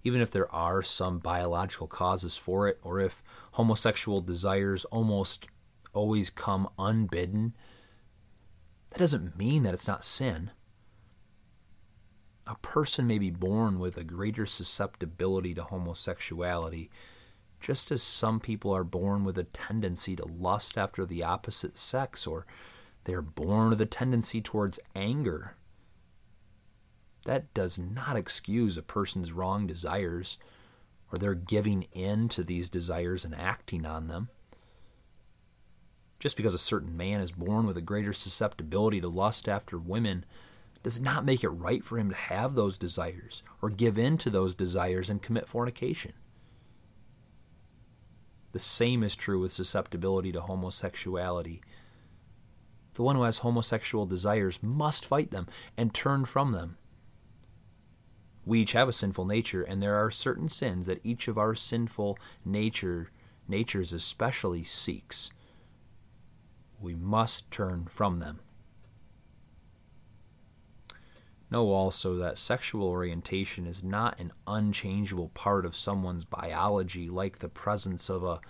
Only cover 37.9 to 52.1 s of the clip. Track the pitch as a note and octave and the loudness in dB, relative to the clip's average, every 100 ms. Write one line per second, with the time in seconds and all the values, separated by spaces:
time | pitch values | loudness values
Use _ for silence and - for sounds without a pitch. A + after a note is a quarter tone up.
37.9 | G#2 G#2 G2+ G2 - G#2+ - D#2 F#2+ A2 | -2 -2 -2 -2 0 0 -2 -2 2 4
38.9 | G#2 F2 F2 G2+ A2+ - G2 - F2 E2+ | 2 -2 0 0 0 -2 -2 -4 -8 -4
39.9 | G2+ A2+ F2+ - - - - - - - | 0 0 0 -6 -16 -20 -20 -20 -10 -4
40.9 | A#2 C3+ D3 C#3 C3 - E2+ F2+ A#2 - | -2 0 0 2 2 2 -2 0 0 0
41.9 | A#2 G#2 E2 - F#2 B2+ C3 G2+ F#2 F2+ | 0 0 0 -2 0 2 4 2 2 -2
42.9 | E2 E2+ F2+ A2 - - - G#2+ G2+ A#2 | -2 -2 -6 -12 -16 -16 -4 -4 4 4
43.9 | G#2 A#2+ D#3+ B2 G2+ F#2+ F2+ F#2 F2 F2+ | 4 4 4 2 2 2 0 0 0 0
44.9 | F#2 F#2+ G2+ - A2+ - A#2 A#2+ A#2 B2+ | 0 0 -4 0 -2 0 -2 -2 -2 -4
45.9 | D#3+ - - - - - - - - - | -4 -6 -14 -20 -20 -20 -20 -20 -20 -20
46.9 | - - - - - - - - - - | -20 -20 -20 -20 -20 -20 -20 -20 -20 -20
47.9 | - - - - - - - - - A#2+ | -20 -20 -20 -20 -20 -10 0 2 4 4
48.9 | B2 G#2 - - G2 F#2 - F2+ G2+ - | 4 2 0 0 0 0 0 0 0 -2
49.9 | F2+ F#2+ F#2+ F#2 E2+ F2 F#2 F#2 - F#2+ | -2 2 2 0 -4 -4 -4 -2 -4 -4
50.9 | - - F#2 F2+ F2+ E2+ E2 - - - | -6 -4 -2 -2 -2 -4 -10 -16 -20 -20
51.9 | - - | -20 -20